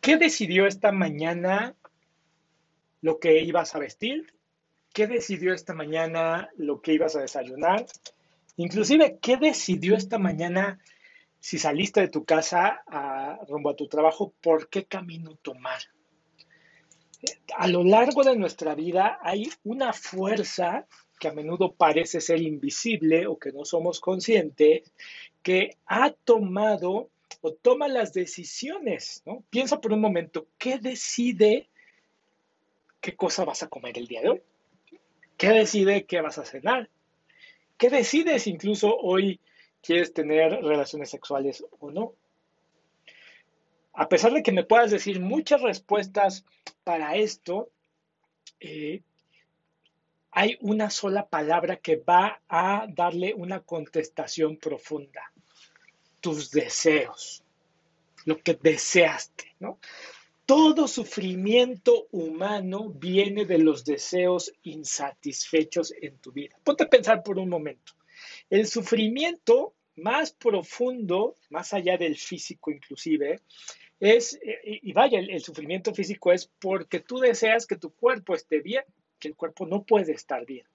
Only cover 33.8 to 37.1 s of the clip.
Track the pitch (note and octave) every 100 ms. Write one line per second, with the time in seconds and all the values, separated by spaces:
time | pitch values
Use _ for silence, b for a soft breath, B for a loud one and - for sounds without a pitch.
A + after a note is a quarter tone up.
33.8 | A#2+ A#2+ A#2+ A#2 C#3 F#4 _ _ _ _
34.8 | _ - _ _ _ _ F#3+ A3 G#3+ G#3+
35.8 | G3 G3+ G3 F3 D3+ D#3 - C3+ D#3+ B3+
36.8 | A3+ _ _